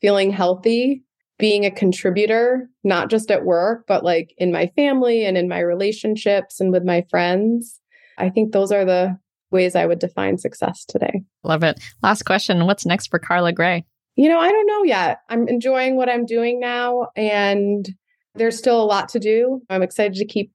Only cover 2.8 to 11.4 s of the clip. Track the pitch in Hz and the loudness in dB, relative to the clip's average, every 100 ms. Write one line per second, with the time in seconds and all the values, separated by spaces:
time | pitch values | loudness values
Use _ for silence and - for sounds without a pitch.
2.8 | 196 180 208 220 220 196 180 170 190 226 | -2 -2 0 -2 0 -2 2 0 0 -2
3.8 | - 196 180 170 170 _ 180 165 180 - | -2 0 2 -2 -2 _ -2 0 -2 0
4.8 | 285 269 247 233 208 185 180 175 175 175 | 0 2 2 0 0 0 -2 -2 -2 0
5.8 | 196 214 220 214 208 202 190 - 190 185 | -2 -2 -4 -2 0 0 -2 -4 0 0
6.8 | 180 175 180 180 175 185 220 233 233 - | 2 0 0 0 0 2 0 -2 -6 -20
7.8 | _ _ _ - 185 190 214 202 196 202 | _ _ _ -4 -2 0 0 0 2 2
8.8 | 185 180 185 185 _ _ _ 185 185 180 | 2 2 0 -4 _ _ _ 0 2 2
9.8 | 170 170 175 - 196 185 - - - 185 | 0 0 -2 -4 -2 -2 -6 -4 -6 -6
10.8 | - - - 190 190 _ | -8 -4 -4 -4 -10 _